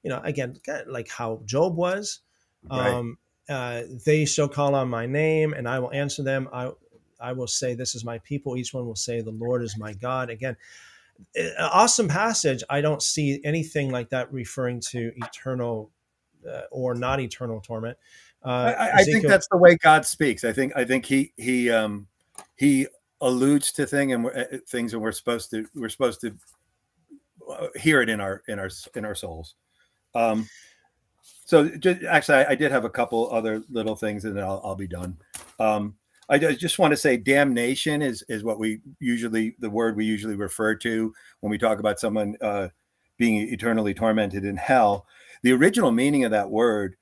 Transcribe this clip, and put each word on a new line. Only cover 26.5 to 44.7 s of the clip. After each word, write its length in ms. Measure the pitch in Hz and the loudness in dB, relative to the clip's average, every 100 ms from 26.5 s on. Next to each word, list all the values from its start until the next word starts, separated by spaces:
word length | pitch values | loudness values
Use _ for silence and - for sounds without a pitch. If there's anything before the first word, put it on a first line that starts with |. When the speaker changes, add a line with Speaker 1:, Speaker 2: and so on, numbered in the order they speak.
| - _ _ _ _ _ 302 _ _ - | -20 _ _ _ _ _ -20 _ _ -14
Speaker 2:
uh, 180 | 139 - | -10 -10
hear 260 | - 156 147 | -2 2 4
it 80 | 113 | 2
in 100 | 107 | -2
our, 240 | 98 98 - | -4 -6 -8
in 120 | 104 | -8
our 60 | |
s-, 220 | 95 - - | -8 -10 -12
in 100 | 120 | -10
our 100 | 107 | -8
souls. 400 | 98 95 80 82 _ _ _ _ _ _ | -8 -10 -14 -16 _ _ _ _ _ _
Um, 320 | 120 113 110 110 - - _ _ _ _ _ - - | 0 2 0 -6 -14 -20 _ _ _ _ _ -20 -20
so 240 | - 165 151 | 4 6 6
ju-, 380 | 165 180 180 - | 2 0 0 2
actually, 300 | 160 151 139 | 2 6 6
I, 120 | 147 | 6
I 40 | |
did 160 | 131 147 | 2 2
have 140 | 131 | 0
a 40 | 110 | -2
couple 420 | - 117 117 117 | -2 -2 0 0
other 320 | 117 110 110 - | 0 -2 -4 -4
little 260 | 120 110 | -4 -4
things, 300 | 104 110 104 | -2 -4 -4
and 100 | 107 | -6
then 80 | 101 | -4
I'll, 180 | 95 98 | -4 -6
I'll 120 | 98 | -6
be 120 | 95 95 | -8 -8
done. 300 | 87 90 85 _ - - - | -8 -10 -12 _ -16 -16 -2
Um, 360 | 110 107 104 - _ _ - | 0 0 -4 -10 _ _ 0
I 80 | 143 | 2
ju-, 180 | 156 | 2
just 240 | 131 170 - | 0 -4 2
wanna 180 | 165 147 | 2 4
say 200 | 147 123 | 2 2
damnation 840 | 104 139 143 120 120 131 156 147 | 4 4 4 2 0 0 0 0
is, 220 | 143 113 - | -2 -4 -8
is 160 | 110 | -6
what 160 | 110 107 | -4 -2
we 220 | 110 110 139 - | -2 -4 -12 -8
usually, 560 | 127 120 117 110 110 - | -4 -2 0 0 0 -4
the 100 | 110 | -4
word 260 | 104 113 | -2 0
we 100 | 104 | 0
usually 300 | 107 107 110 | -2 -2 -4
refer 400 | 101 98 - 110 | -6 -6 0 0
to 380 | 107 117 113 110 - - _ | 0 -2 -2 -2 -6 -20 _
when 100 | 104 | -4
we 60 | 104 | 0
talk 220 | 113 107 | 0 2
about 200 | 104 101 | 0 0
someone, 360 | 113 107 104 107 | -2 -2 -4 -4
uh, 280 | 107 101 95 _ _ _ _ _ | -4 -2 -6 _ _ _ _ _
being 360 | 120 107 113 | 2 2 -2
eternally 400 | 107 117 113 104 | -2 0 0 0
tormented 500 | 95 113 110 101 98 | 0 2 2 0 -2
in 140 | 98 98 | -6 -6
hell. 480 | - | 2